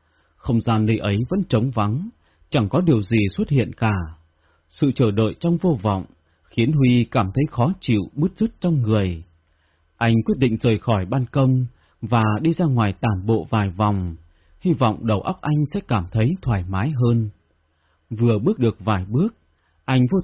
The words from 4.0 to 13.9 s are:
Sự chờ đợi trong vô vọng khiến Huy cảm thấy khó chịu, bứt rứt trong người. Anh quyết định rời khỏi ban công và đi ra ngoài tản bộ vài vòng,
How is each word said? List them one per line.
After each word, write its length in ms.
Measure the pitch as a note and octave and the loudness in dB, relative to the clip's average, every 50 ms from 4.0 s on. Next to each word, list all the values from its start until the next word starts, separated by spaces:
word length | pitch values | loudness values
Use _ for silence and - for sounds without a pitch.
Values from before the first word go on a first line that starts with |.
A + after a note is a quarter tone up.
| E2+ D#2 E2 - _ _ _ _ _ _ _ _ _ _ | -4 -8 -12 -16 _ _ _ _ _ _ _ _ _ _
Sự 220 | - - D3+ C#3 | -6 -2 0 0
chờ 200 | B2 - C3 A2 | 2 2 2 2
đợi 240 | G2+ G#2+ A2+ G#2 - - | 2 2 0 0 0 -2
trong 180 | - E3+ E3+ E3 | -2 -2 0 0
vô 200 | - F3+ D#3 G#2 | 0 0 0 0
vọng 240 | F2+ G#2+ G2 F#2 E2+ - _ _ _ _ _ _ _ | 0 -2 -2 -2 -4 -8 _ _ _ _ _ _ _
khiến 280 | _ - - A2+ C3+ D#3+ | _ -2 0 2 2 4
Huy 340 | C#3+ C3+ B2 B2 B2 A#2 - | 4 4 4 4 4 2 0
cảm 140 | - C3 G#2 | 0 -2 -2
thấy 180 | F#2+ G2+ B2+ D3 D3+ | 0 0 -2 -2 -2
khó 220 | - B2 A#2+ D#3 F#3+ - | 0 0 0 0 0 -2
chịu, 220 | - - A#2 G#2 E2+ - - | -2 0 0 0 0 -2 -4
bứt 180 | - D#3 F#3+ - - | -2 -2 -2 -2 -2
rứt 140 | G#3+ A3+ - - | -4 -4 -2 -2
trong 220 | - F3+ E3 C#3 | -2 0 0 0
người. 420 | A#2 G#2+ A2 G#2+ G2 F#2 F2 E2 E2+ _ _ _ _ _ _ _ _ _ _ _ _ _ _ - | 2 2 0 0 0 -2 -4 -6 -10 _ _ _ _ _ _ _ _ _ _ _ _ _ _ -2
Anh 160 | A#2 A#2 A2+ A2+ A2 | 0 2 2 2 2
quyết 120 | - G#3+ C3+ | 0 0 0
định 200 | C3+ A#2+ A2 A2+ | 0 0 0 0
rời 220 | - A#2+ A2 G#2 | 0 0 0 0
khỏi 260 | - - A2+ G2 F#2 | 0 0 0 0 0
ban 200 | F2+ A#2+ C#3 B2 | -2 -2 -4 -4
công 400 | - - C#3+ C3+ C3 C3 B2+ B2+ A#2+ - _ _ _ _ - | -2 0 0 2 2 2 2 0 -2 -8 _ _ _ _ -10
và 220 | - G2 A#2+ A#2 A2 G#2+ G#2+ G#2+ | -6 -2 0 2 2 2 0 0
đi 120 | C3 D#3+ E3 | 0 0 0
ra 120 | - F3+ | 0 0
ngoài 280 | D3+ C3 A#2+ A2 G2+ F#2+ - | 2 2 2 2 0 0 -2
tản 240 | - A#2 G#2 F#2 F#2 | -2 -2 -2 -2 0
bộ 220 | G#2+ A2+ G#2 D2+ - | 0 0 0 0 -2
vài 200 | - A2 G2+ G2 | -2 -2 0 -2
vòng, 460 | E2+ F2+ G#2+ G#2 | -2 0 0 0